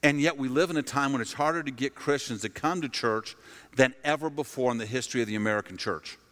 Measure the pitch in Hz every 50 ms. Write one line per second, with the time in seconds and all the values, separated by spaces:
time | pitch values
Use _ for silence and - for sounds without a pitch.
0 | - 147 143 147 143 160 165 139 135 131 127 143 175 175 175 151 139 - - 139
1 | 139 139 139 131 113 - - - 147 151 160 170 156 143 131 113 127 139 - -
2 | - - 143 139 - - 123 104 101 110 - - - 151 175 185 160 131 - -
3 | - 120 110 107 - - - - - - - - - - - - 131 127 131 -
4 | - 147 151 151 151 160 147 147 147 - - - 127 123 120 117 113 104 113 127
5 | 120 - - 127 117 107 107 107 104 107 107 104 101 - 92 90 - 113 92 78
6 | - - - - _ _